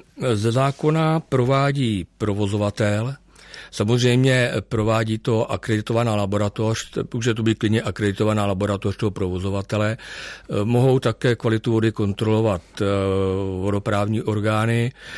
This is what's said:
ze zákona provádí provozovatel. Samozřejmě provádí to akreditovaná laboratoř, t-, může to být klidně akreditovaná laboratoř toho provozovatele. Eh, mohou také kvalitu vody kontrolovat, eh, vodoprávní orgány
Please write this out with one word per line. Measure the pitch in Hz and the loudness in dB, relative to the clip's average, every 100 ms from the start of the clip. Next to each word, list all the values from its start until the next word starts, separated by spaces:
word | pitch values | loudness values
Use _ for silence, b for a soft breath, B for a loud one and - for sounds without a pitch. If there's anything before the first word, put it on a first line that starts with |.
| - - 127 | -20 -4 0
ze | 107 113 | 2 2
zákona | 117 135 - 151 160 160 160 | 2 0 0 0 2 2 0
provádí | - 131 123 135 139 143 123 101 85 _ | 0 0 2 2 2 0 0 0 -4 _
provozovatel. | 107 101 104 104 104 - 107 104 120 139 _ B B B B | -2 0 0 0 -2 0 0 0 -4 -8 _ B B B B
Samozřejmě | - 104 120 123 123 131 127 120 120 - | -4 0 2 4 4 4 4 2 -2 -4
provádí | 113 107 113 110 110 | -2 0 0 0 -2
to | - 110 117 | 0 0 0
akreditovaná | 98 - 107 104 113 120 104 | -4 -2 -2 0 0 0 0
laboratoř, | 98 101 104 - 110 113 - | 0 0 -2 -2 -2 -2 -6
t-, | - - | -8 -6
může | 123 117 | -4 -2
to | 113 | 0
být | 113 110 | 0 0
klidně | 107 110 | 0 0
akreditovaná | - - 104 95 107 107 101 | -2 -2 -2 0 0 2 0
laboratoř | 95 101 98 104 98 | 0 -2 -2 -4 -2
toho | 110 | -4
provozovatele. | 92 92 90 95 98 95 104 107 113 | -2 -4 -4 -4 -4 -4 -2 -2 -4
Eh, | - - - - - 101 | -10 -16 -16 -16 -6 -4
mohou | 104 120 131 131 | 0 4 4 4
také | 120 110 131 113 | 0 0 0 0
kvalitu | 113 110 120 | 0 0 2
vody | 110 110 | 2 2
kontrolovat, | 104 101 98 110 110 113 90 - - | 0 -2 0 0 2 2 0 -6 -4
eh, | 98 101 98 95 95 95 98 92 | 0 0 0 0 0 -2 -2 -2
vodoprávní | 98 101 107 104 104 107 | -2 -2 0 0 0 -2
orgány | - 107 107 107 113 117 120 B B | -2 -2 0 0 0 0 -2 B B